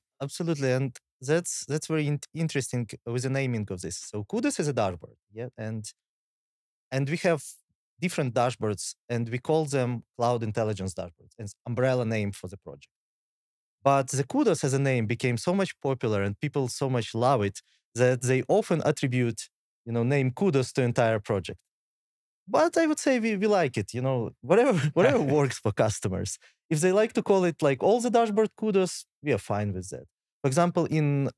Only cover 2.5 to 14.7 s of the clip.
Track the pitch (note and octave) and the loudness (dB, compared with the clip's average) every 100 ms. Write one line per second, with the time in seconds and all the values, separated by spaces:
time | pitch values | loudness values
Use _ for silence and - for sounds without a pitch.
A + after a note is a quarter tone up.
2.5 | C#3 - B2 A2 - A#2 B2 C3 C3+ C3 | -2 -4 -4 -6 -10 -6 -4 -2 -2 -2
3.5 | A#2 G2+ F2+ E2+ - - G#2+ G#2 A3 C#4+ | -2 -4 -6 -8 -10 -10 -10 -6 -2 -2
4.5 | - D3+ A#2+ G2 F2 - _ _ G#2+ B2 | -2 -2 0 0 -2 -14 _ _ -12 -12
5.5 | - A2 A2 G#2 - _ _ _ _ _ | -8 -8 -6 -10 -16 _ _ _ _ _
6.5 | _ _ _ - C3+ C#3 E3+ F#3 D#3 - | _ _ _ -6 -4 -2 0 0 0 -4
7.5 | - _ _ _ - F3 - C3 A#2+ B2 | -20 _ _ _ -6 -4 -2 -2 2 0
8.5 | - A2 G2+ - - - A#2 A#2 B2 - | 0 -4 -4 -8 -12 -6 -4 -4 -4 0
9.5 | D#3+ D3+ C3+ B2 A#2+ - - A#2+ A#2+ A2 | 0 0 -2 -2 -4 -8 -2 0 0 -2
10.5 | A2+ A2 G2 F#2+ - F2 - - - G#2+ | -2 -2 -2 -6 -8 -12 -14 -20 -14 -14
11.5 | - - A#2+ C3 B2+ A2+ A2 G2+ - F#2 | -12 -8 -2 0 0 0 -2 -2 -6 -12
12.5 | G2+ - C#2 - _ _ _ _ _ _ | -14 -16 -18 -20 _ _ _ _ _ _
13.5 | _ _ _ C#3 C#3 C3 C#3 C#3+ C4+ B3+ | _ _ _ 2 4 2 -2 0 2 2
14.5 | D#3 C#3+ | 2 2